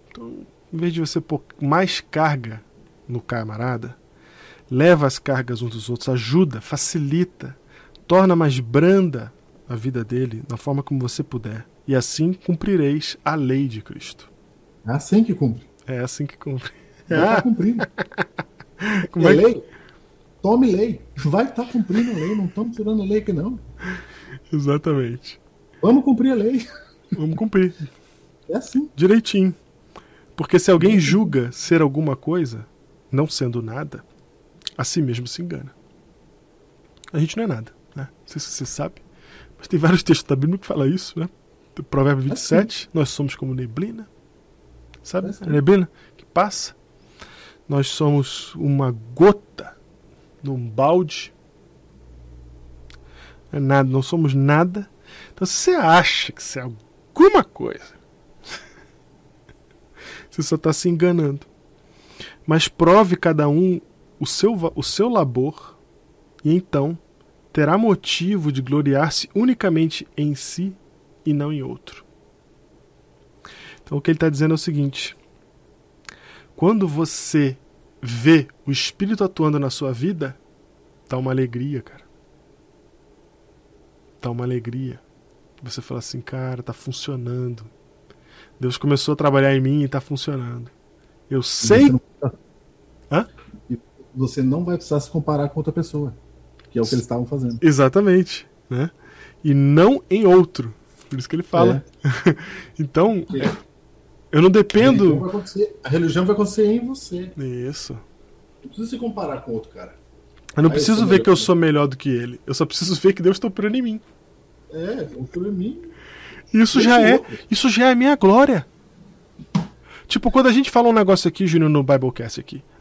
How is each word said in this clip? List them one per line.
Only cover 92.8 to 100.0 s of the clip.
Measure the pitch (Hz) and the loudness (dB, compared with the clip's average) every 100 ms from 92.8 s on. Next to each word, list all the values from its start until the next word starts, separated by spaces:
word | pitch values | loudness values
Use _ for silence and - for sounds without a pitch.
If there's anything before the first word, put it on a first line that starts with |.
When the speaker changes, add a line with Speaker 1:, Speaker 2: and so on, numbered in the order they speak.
| _ _ - | _ _ -4
Speaker 1:
Hã? | 156 233 - - - - | -2 -2 -8 -20 -16 -10
Speaker 2:
E | 120 _ _ - 127 | -10 _ _ -14 -6
você | 127 - | -4 0
não | 131 151 | 0 0
vai | 175 170 | -2 -4
precisar | - 147 | -2 -4
se | - | -2
comparar | 160 147 147 143 | -4 -2 -2 -2
com | 156 | -4
outra | - | -4
pessoa, | 170 160 147 139 - - - - _ - | -4 -4 -6 -8 -10 -20 -20 -20 _ -8
que | 117 | -4
é | |
o | 113 | -2
que | |
eles | 123 | -2
estavam | - 120 120 | -2 -4 -4
fazendo. | 143 123 117 | -4 -6 0
Speaker 1:
Exatamente, | 165 139 131 190 202 185 175 - - _ - | 2 4 4 4 4 4 2 -6 -16 _ -8
né? | 123 165 - - - - _ | -6 -6 -8 -20 -20 -20 _
E | 156 | 0
não | 139 139 147 196 277 | 4 6 6 6 4